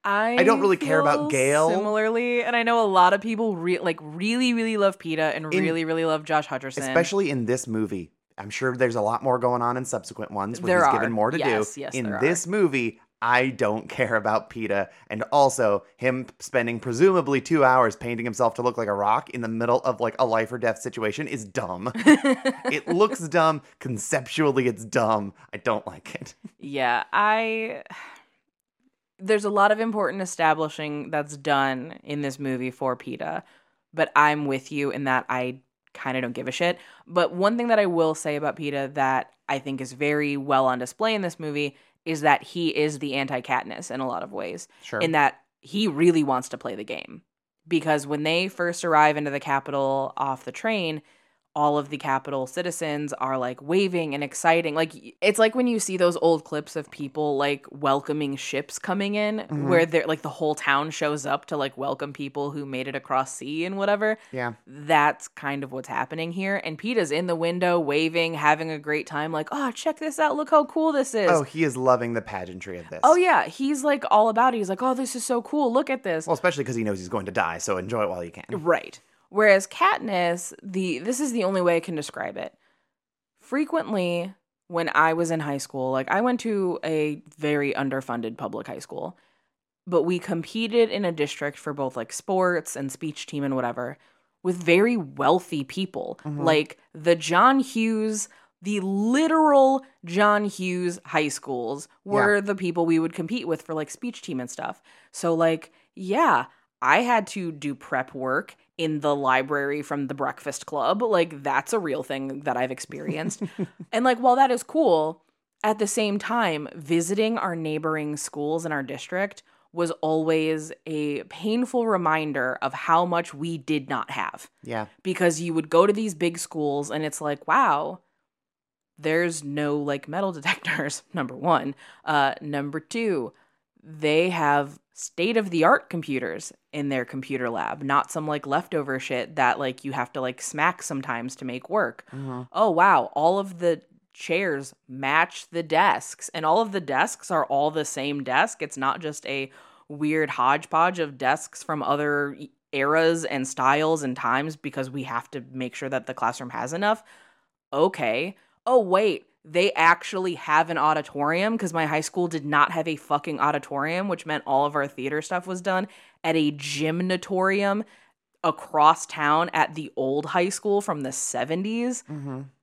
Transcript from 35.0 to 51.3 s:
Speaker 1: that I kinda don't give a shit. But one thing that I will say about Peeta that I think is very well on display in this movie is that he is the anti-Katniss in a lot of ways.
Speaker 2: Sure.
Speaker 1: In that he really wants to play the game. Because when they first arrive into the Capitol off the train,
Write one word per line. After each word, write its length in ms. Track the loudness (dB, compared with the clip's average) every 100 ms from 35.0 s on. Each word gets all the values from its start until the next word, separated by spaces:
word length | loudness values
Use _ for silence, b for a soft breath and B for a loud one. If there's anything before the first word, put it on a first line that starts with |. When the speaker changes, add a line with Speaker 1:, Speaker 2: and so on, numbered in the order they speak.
Speaker 1:
that 200 | 0 0 0
I 320 | -4 -4 -8 _ _ _
kinda 280 | -10 -4 -4
don't 120 | -4
give 160 | -6 -6
a 40 |
shit. 260 | 0 -2 -2 B B -4
But 260 | 0 0
one 240 | 2 0 2
thing 120 | 2
that 100 | 4
I 80 | 4
will 280 | 2 2
say 200 | 0 -4 -2
about 200 | -4 -4
Peeta 360 | -4 -4 -4
that 360 | 0 0 0 -2 _ -6
I 100 | -4
think 200 | -4 -8
is 120 | -8
very 440 | -2 0 0 0 -4
well 300 | 2 2 4
on 120 | 0
display 340 | -6 -2 -2
in 80 | 0
this 160 | -4 -6
movie 380 | -6 -4 -4 b b b
is 180 | -6 0
that 200 | 4 2
he 260 | 0 -4 -2 0
is 220 | -2 -2
the 160 | -6
anti-Katniss 760 | -4 -4 -6 -2 -4 -4 -12 -10
in 100 | -6
a 80 | -6
lot 140 | -6
of 100 | -8
ways. 340 | -10 -10 -10 -16 b
Speaker 2:
Sure. 160 | -8 -4
Speaker 1:
In 120 | 0
that 280 | 4 2 0 _ _
he 260 | -8 -2 -2
really 380 | 4 6 6
wants 240 | 2 0 -2
to 80 | -10
play 160 | -10
the 100 | -10
game. 380 | -8 -10 -12 -20 _ _ _ _ -2
Because 400 | 0 2 0 0
when 180 | -2
they 240 | 0 0 -2
first 360 | -4 -4 -2
arrive 320 | 2 6 6 4
into 140 | -2
the 100 | -4
Capitol 720 | -2 -2 0 -2 0 0 -2 -4
off 280 | -4 -4
the 80 | -8
train, 480 | -6 -2 -2 -2 -6 b b b